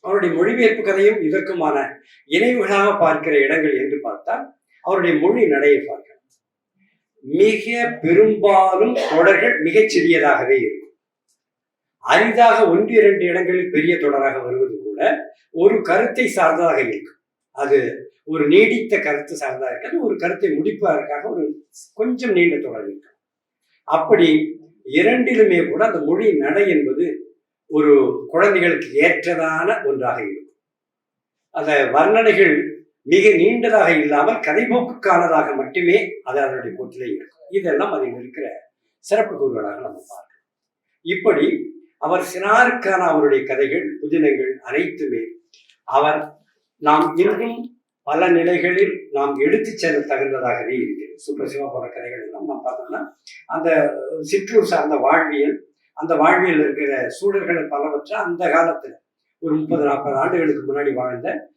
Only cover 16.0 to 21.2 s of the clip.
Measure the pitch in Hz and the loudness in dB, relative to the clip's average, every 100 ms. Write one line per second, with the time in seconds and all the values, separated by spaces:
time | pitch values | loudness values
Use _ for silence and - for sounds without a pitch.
16 | 240 - 233 196 165 160 170 143 120 101 | 0 -2 -2 0 0 2 0 0 -2 -6
17 | - _ _ _ _ 135 143 139 120 95 | -12 _ _ _ _ -8 0 2 0 -8
18 | - _ - 156 147 185 226 233 - 190 | -16 _ -8 -2 4 4 4 0 -2 -2
19 | 151 143 - 170 135 127 127 - - 339 | -2 -6 -8 -8 -8 -6 -8 -8 -6 -4
20 | 233 - 170 196 190 147 185 - 196 151 | -4 -2 -4 -2 -2 0 -2 -2 0 0
21 | - 147 | -4 -8